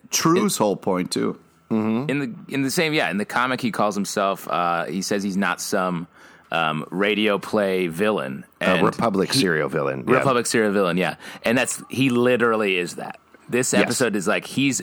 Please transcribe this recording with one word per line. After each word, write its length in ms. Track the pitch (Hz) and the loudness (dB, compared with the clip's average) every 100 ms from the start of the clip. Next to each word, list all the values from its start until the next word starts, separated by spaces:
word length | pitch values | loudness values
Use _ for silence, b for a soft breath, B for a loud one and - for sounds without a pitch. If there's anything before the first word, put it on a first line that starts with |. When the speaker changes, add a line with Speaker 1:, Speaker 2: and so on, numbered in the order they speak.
| - | -8
Speaker 1:
True's 480 | - 165 175 208 - | 0 2 2 2 0
whole 180 | 107 95 | 0 0
point, 360 | - 90 87 | 0 -2 -2
too. 280 | 117 113 - _ _ - | -2 -2 -4 _ _ -4
Speaker 2:
Mm-hmm. 400 | 113 110 113 147 | -2 0 -2 -2
Speaker 3:
In 100 | 143 | -2
the, 140 | 135 107 - | -4 -8 -8
in 80 | 139 | -4
the 80 | 135 | -2
same, 220 | 127 160 | 0 0
yeah, 160 | 151 98 | 2 0
in 80 | 95 | -2
the 80 | 104 | -2
comic, 360 | - 127 127 | -2 0 0
he 100 | 120 | -2
calls 240 | 95 107 101 | 0 0 0
himself, 500 | 95 - 98 92 - | -2 0 0 -2 -4
uh, 360 | 85 87 85 65 | -2 0 0 -2
he 160 | 90 | -4
says 220 | 92 104 | -2 -2
he's 140 | 101 95 | -2 0
not 240 | 95 90 | 0 -2
some, 460 | - 101 92 87 87 B B B B | -2 -2 -2 -4 -8 B B B B
um, 340 | 82 80 78 - | -2 0 -2 -4
radio 480 | 90 101 104 107 98 | -2 0 2 2 0
play 500 | - 110 98 92 90 | 0 0 2 0 -2
villain. 560 | 80 104 98 67 67 - - | 0 0 0 -4 -8 -12 -4
Speaker 2:
A 60 | 92 | 0
Speaker 3:
And 180 | 92 107 | 2 2
Speaker 2:
Republic 460 | - 117 95 92 | 2 0 2 0
Speaker 3:
he 80 | - | 2
Speaker 2:
serial 300 | 92 78 71 | 2 2 0
villain, 340 | 76 69 67 67 | -2 -2 -2 0
yeah. 80 | 131 | 2
Speaker 3:
Republic 280 | 135 123 117 | 4 2 2
serial 260 | 120 107 | 2 2
villain, 240 | 101 92 87 | 2 2 2
yeah. 180 | 85 - B B | 0 -2 B B
And 140 | - 120 | 0 2
that's, 240 | 120 - - | 0 -4 -6
he 200 | 110 135 | 0 2
literally 680 | 120 123 123 120 110 107 92 | 4 4 4 4 2 2 2
is 180 | 87 - | -2 -6
that. 240 | 80 - _ - - | -12 -14 _ -20 -4
This 220 | 117 123 | -2 2
Speaker 2:
Yes. 80 | 123 | 2
Speaker 3:
episode 320 | - 120 120 101 | 2 2 0 0
is 100 | 92 | 0
like, 180 | 92 - | 0 -2
he's 360 | - 139 120 | 0 0 0